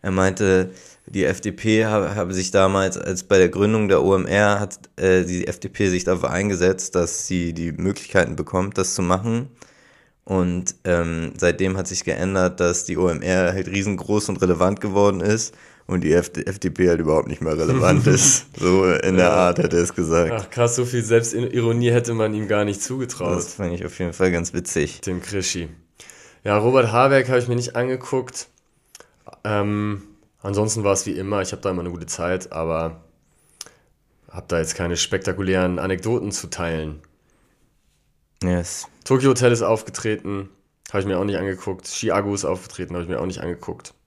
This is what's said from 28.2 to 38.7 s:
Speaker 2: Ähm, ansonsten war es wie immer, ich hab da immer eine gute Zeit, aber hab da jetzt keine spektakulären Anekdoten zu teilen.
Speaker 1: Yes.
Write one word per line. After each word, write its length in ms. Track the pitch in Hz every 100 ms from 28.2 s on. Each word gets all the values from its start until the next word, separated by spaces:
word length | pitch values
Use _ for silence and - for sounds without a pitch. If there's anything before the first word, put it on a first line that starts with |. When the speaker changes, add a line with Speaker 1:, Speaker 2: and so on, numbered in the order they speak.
| 123 - - _ _ _ _ - - _ - - 107
Speaker 2:
Ähm, 580 | 104 101 104 104 101 - _ _ _
ansonsten 420 | 101 101 107 110
war 80 | 101
es 120 | 98 -
wie 60 | 87
immer, 240 | 95 104
ich 120 | 92
hab 80 | 98
da 80 | 98
immer 120 | 92
eine 100 | 87
gute 140 | 85 80
Zeit, 460 | - 87 92 -
aber 520 | 80 82 80 82 82 _ _ _ _ _ _ - _ _ _ _ _ _
hab 180 | 90 -
da 80 | 85
jetzt 160 | 80 -
keine 220 | 87 85
spektakulären 840 | - 95 95 90 95 92 92 90
Anekdoten 520 | 92 92 107 120 101
zu 160 | 95 80
teilen. 520 | - 85 80 78 76 _ _ _ _ _ _ _ _ _ _ _ _ _ _
Speaker 1:
Yes. 440 | 92 90 90